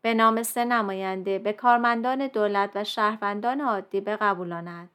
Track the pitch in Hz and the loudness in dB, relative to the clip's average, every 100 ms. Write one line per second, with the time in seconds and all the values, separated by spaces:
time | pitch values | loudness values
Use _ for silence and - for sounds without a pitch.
0 | 233 226 226 220 226 - 240 240 202 190 | 0 4 4 4 -2 -2 0 0 0 -4
1 | 190 190 190 190 208 214 247 240 233 233 | -4 -4 -2 -2 -2 0 4 4 4 0
2 | 240 262 269 226 208 202 202 202 208 - | 0 -2 -2 0 0 2 0 -2 -6 0
3 | 214 220 202 208 233 269 285 202 190 196 | 0 0 -4 -2 -2 -2 0 -2 -2 -6
4 | 202 208 208 185 175 170 170 170 175 | -4 0 0 0 -4 -8 -10 -14 -18